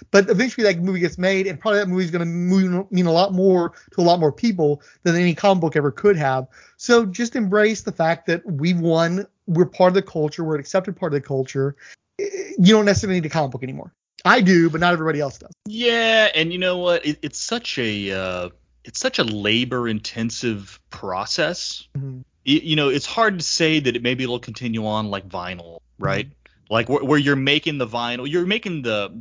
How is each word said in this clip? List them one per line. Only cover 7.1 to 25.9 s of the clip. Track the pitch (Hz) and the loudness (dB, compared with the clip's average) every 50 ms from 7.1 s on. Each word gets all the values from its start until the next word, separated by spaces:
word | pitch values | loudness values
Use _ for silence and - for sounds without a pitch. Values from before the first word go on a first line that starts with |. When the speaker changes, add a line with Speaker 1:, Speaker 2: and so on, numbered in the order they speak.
| 175 - 240 233 - | -2 -4 -6 -4 -2
Speaker 1:
embrace | 269 220 185 196 208 208 220 220 202 | -2 0 2 4 4 4 4 2 -2
the | - 214 | -6 -8
fact | - - 165 160 170 165 - - | -4 -2 0 0 0 -2 -2 -2
that | 165 170 - | -2 -2 -4
we've | - 165 135 151 175 185 170 | -6 -6 -2 0 0 0 2
won, | 165 170 160 160 165 165 175 190 202 - _ _ _ - | 2 2 2 4 2 2 0 -2 -6 -8 _ _ _ -2
we're | 165 165 180 | 0 2 2
part | 180 - - 180 180 | 2 2 4 4 4
of | 180 | 4
the | 196 190 | 2 0
culture, | - - 165 151 151 - - 170 | -2 -4 -4 -4 -4 -4 -4 -4
we're | 156 156 | -4 -4
an | 143 | -4
accepted | 139 - - 190 185 214 180 | -4 -2 -2 -2 -2 -4 -6
part | - - 165 143 | -6 -4 -4 -4
of | 143 | -4
the | 131 - | -4 -4
culture. | 143 135 131 127 - 139 135 143 143 - - - - - _ _ _ - | -4 -4 -4 -4 -4 -2 -2 -2 -4 -8 -14 -20 -20 -20 _ _ _ -8
You | 403 403 - 359 349 - 359 254 175 185 220 | -8 -8 -8 -8 -10 -8 0 4 6 6 6
don't | 214 208 | 6 4
necessarily | 202 190 - - 196 185 180 | 2 2 0 0 -2 -2 -2
need | 156 | -4
a | 151 | -2
comic | - 170 147 135 | -2 -4 -4 -4
book | 127 123 131 | -6 -8 -10
anymore. | 127 135 - - 175 - _ _ _ _ - - | -10 -10 -12 -14 -16 -20 _ _ _ _ -2 2
I | 180 220 247 | 4 4 6
do, | 202 180 190 170 165 165 | 6 6 6 6 6 4
but | 156 160 | 2 2
not | 175 175 175 | 2 2 2
everybody | 165 160 160 151 147 | 2 0 -2 -2 -2
else | 147 135 - - | -4 -6 -6 -12
does. | - - - _ _ | -18 -20 -20 _ _
Speaker 2:
Yeah, | 208 214 226 240 240 233 233 226 226 226 220 214 202 - | -12 -8 -2 0 0 0 2 2 2 4 4 4 2 2
and | 156 160 165 175 | 0 0 0 -2
you | 180 | -2
know | 185 180 180 180 | -2 -2 -2 0
what? | 180 175 175 165 - | 0 0 0 0 0
It, | 151 147 - - | -2 -4 -4 -6
it's | 147 - - | -10 -10 -10
such | - - 226 240 - - - 135 | -8 -6 -6 -6 -6 -6 -6 -4
a, | 120 110 104 104 101 98 | -2 -2 -2 -4 -4 -4
uh, | 95 95 95 92 90 90 90 87 - _ _ _ _ _ _ | -4 -4 -4 -4 -6 -6 -8 -10 -12 _ _ _ _ _ _
it's | - - - | -14 -10 -6
such | - 262 - - | -6 -4 -2 -2
a | 165 | -2
labor-intensive | 113 107 104 101 107 110 117 127 123 127 123 120 117 110 107 113 - - 117 113 117 - - - 120 110 101 98 - - - _ _ | -2 -2 -2 0 0 0 0 0 -2 -2 -4 -2 -2 -4 -4 -6 -8 -8 -6 -6 -6 -6 -4 -4 -4 -4 -4 -8 -14 -20 -20 _ _
process. | - - - 95 92 92 104 - - - 156 156 180 - - - - - - _ - 139 | -18 -12 -8 -6 -6 -6 -4 -4 -2 -2 -2 -2 -4 -6 -8 -10 -10 -12 -16 _ -12 -10
Speaker 1:
Mm-hmm. | 135 135 131 127 123 - _ _ _ | -10 -10 -12 -14 -16 -20 _ _ _
Speaker 2:
Y-, | 131 143 165 - | 0 0 0 0
you | 160 156 | 0 0
know, | 151 147 139 | 0 2 2
it's | 131 147 - | 0 0 -2
hard | - - 226 226 214 196 175 | -4 0 0 2 2 2 0
to | 151 | -4
say | - - - 170 160 160 156 | -4 -2 0 0 2 2 2
that | 143 127 117 | 0 0 -2
it, | 120 120 | 0 -2
maybe | 120 127 123 127 | -2 -2 -2 -2
it'll | 120 120 117 | -4 -4 -6
continue | - - 107 - 123 120 110 113 107 | -8 -10 -12 -8 -6 -6 -4 -4 -2
on | 107 107 107 107 104 | -2 -2 -2 -2 -4
like | 98 98 95 95 | -6 -6 -8 -10
vinyl, | 95 92 87 90 92 87 85 85 82 85 - _ | -10 -8 -8 -8 -10 -12 -14 -18 -20 -20 -20 _